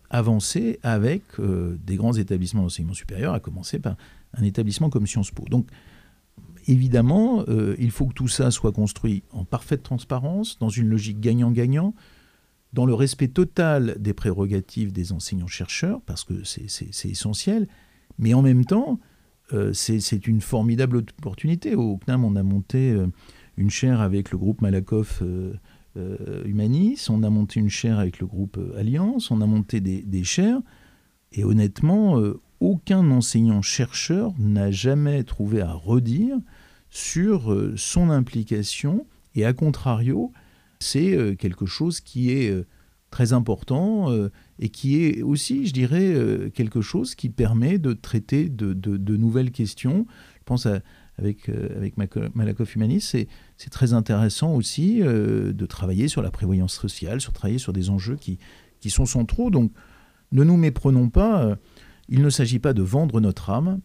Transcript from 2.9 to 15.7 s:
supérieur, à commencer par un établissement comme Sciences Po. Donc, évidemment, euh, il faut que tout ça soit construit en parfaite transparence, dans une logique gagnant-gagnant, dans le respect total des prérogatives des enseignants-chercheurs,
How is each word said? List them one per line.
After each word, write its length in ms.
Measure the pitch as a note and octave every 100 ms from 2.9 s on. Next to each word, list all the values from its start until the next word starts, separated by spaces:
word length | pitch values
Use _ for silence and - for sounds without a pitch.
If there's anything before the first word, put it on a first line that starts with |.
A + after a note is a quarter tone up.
supérieur, 400 | F#2+ - F#2+ D3+
à 80 | E3+
commencer 360 | - F2+ - -
par 200 | - - - - - -
un 60 |
établissement 460 | G2+ G2 G#2+ - D#3
comme 160 | B2+ G#2
Sciences 260 | A2+ G2
Po. 120 | - -
Donc, 180 | B2 - - - - - _ _ - - - -
évidemment, 760 | B2+ B2+ A#2+ A#2+ F#3 A#3 A3+ -
euh, 260 | A2 G#2 G2
il 140 | A#2+
faut 140 | - C3+
que 80 |
tout 160 | - B2
ça 220 | - B2+
soit 200 | - A2+
construit 520 | G#2 G#2 - A2+ G2 -
en 120 | -
parfaite 400 | F2+ A#2+ - C#3+
transparence, 760 | - B2+ - B2+ C#3+ F#3+ A3 -
dans 100 | A2
une 180 | G#2+ A2
logique 320 | A2 G#2+ G#2
gagnant-gagnant, 760 | A2+ A#2+ A#2+ A#2+ A#2+ D3 F#3+ - - _ _ _ _ _ _
dans 140 | B2 B2+
le 80 |
respect 340 | A2+ C3+ - C3
total 720 | D3+ F3 - E3 D3 A2+ G2+
des 140 | G#2
prérogatives 800 | G2+ G#2+ F#2 G2 G2 - A2+ G#2
des 180 | F#2+ F2+
enseignants-chercheurs, 880 | E2+ - F#2+ F2 - F2+